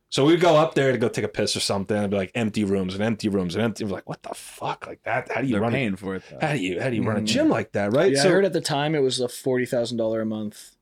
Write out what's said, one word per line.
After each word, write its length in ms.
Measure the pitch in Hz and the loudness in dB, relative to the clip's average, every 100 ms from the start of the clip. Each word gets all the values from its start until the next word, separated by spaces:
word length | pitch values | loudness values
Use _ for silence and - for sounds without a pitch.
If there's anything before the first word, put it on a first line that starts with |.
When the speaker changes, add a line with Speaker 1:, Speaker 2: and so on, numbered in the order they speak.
| _ | _
Speaker 1:
So 140 | - | 2
we'd 160 | 143 170 | 4 6
go 160 | 175 151 | 6 6
up 180 | 160 | 4
there 160 | 151 135 | 2 2
to 80 | 123 | 2
go 100 | 117 | 0
take 160 | - | -2
a 40 | 104 | -4
piss 260 | - 104 | -2 -2
or 60 | 98 | -2
something, 360 | - 101 95 107 | -2 -2 -2 -2
and 140 | 101 | 0
be 60 | 101 | -2
like, 160 | 92 | -2
"Empty 300 | 120 110 107 | -2 -2 0
rooms 300 | 101 98 92 | 0 0 -2
and 80 | 95 | -2
empty 260 | 107 107 107 | -2 0 0
rooms 260 | 98 90 | 0 0
and 80 | 95 | -2
empty." 220 | 113 - | -2 -2
We're 60 | 110 | -6
like, 160 | 90 - | -6 -10
"What 160 | 160 | -12
the 100 | - | -12
fuck? 540 | - - - 113 - - | -14 -16 -10 -8 -8 -12
Like 160 | 76 | -12
that? 260 | - 123 - | -6 -4 -4
How 100 | - | -2
do 60 | 131 | 0
you 60 | |
Speaker 2:
They're 80 | 101 | 0
Speaker 1:
run 100 | 117 | 0
a, 40 | 135 | 0
Speaker 2:
paying 180 | 117 | -2
for 220 | 95 95 95 | -4 -6 -8
it, 80 | - | -10
though. 160 | - | -6
Speaker 1:
how 100 | 156 | -4
do 40 | 147 | -2
you, 220 | 90 - | -2 -2
how 100 | 131 | -2
do 60 | 113 | -2
you 60 | |
run 140 | 101 107 | -2 -2
a 20 | |
Speaker 3:
Mm. 60 | 107 | 0
Speaker 1:
gym 220 | 269 311 | 2 2
like 220 | 113 98 | 2 0
that, 200 | 104 101 | -2 0
right?" 180 | 127 196 | 2 4
Speaker 3:
Yeah, 100 | 139 | 4
Speaker 1:
So 60 | 160 | 4
Speaker 3:
I 20 | |
heard 120 | 180 | 4
at 80 | 196 | 2
the 60 | 170 | 0
time 360 | 143 143 151 156 | -2 -2 0 2
it 40 | |
was 180 | 131 123 | 2 0
a 80 | 120 | -4
forty 380 | - 135 127 123 | -4 -2 0 0
thousand 320 | 127 117 117 | -2 -2 -2
dollar 220 | 110 110 | -2 -2
a 60 | 110 | -2
month 460 | 107 107 - - _ | -4 -8 -10 -20 _